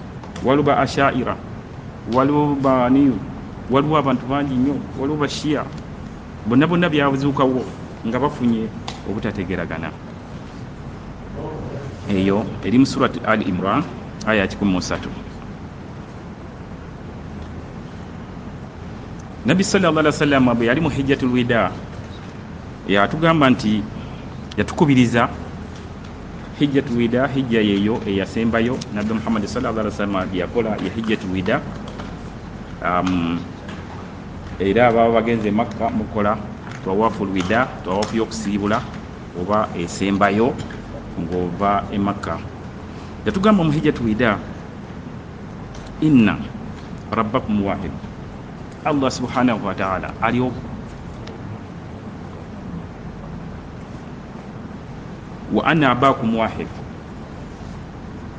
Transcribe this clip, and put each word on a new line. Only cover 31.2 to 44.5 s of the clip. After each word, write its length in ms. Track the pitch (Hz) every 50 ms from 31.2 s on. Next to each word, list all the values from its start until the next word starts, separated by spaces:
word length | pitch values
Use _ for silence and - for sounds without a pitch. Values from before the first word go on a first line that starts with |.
| - 92
Wida. 280 | 92 95 90 104 123 151 - - - - - - - - - - - - - - - - - - - - - - - -
Um, 560 | 87 87 90 90 87 92 92 90 85 82 85 85 85 - - - - - - - - - - - - - - - - - - - - - - -
era 280 | 95 98 98 113 123 120
ababa 240 | 113 117 117 117
bagenze 360 | 117 113 110 117 117 113 104 104
e 20 |
Makka 400 | 101 110 117 - - - 113 117
mukola 460 | 123 110 107 - - 107 104 104 107 104 - - - - - - - - -
Tawaful 440 | 95 95 104 113 113 107 110 104 95
Wida, 340 | 95 95 87 90 107 117 131 135 - - -
tawaafu 320 | 90 92 101 107 113 117
y'okusiibula 640 | 113 110 104 - - 107 101 101 101 101 104 107 127 131 - - - - - - - - - - 87
oba 280 | 90 95 104 107 107 - -
esembayo 800 | 98 85 87 - - 98 98 98 98 101 101 101 107 117 139 - - - - - - - - - - - - - -
ng'ova 640 | 85 82 90 90 90 87 85 90 101 101 101 98 - -
e 80 | 107 101
Makka. 400 | 101 101 98 - - - 82 - - - - - - - - - - - - - - - - - -
Yatugamba 380 | 214 - 190 190 220 214 190 165
mu 80 | 156
Hijjatul 340 | 143 156 - 151 139 135 120
Wida, 320 | 110 107 104 127 113 101 90 - -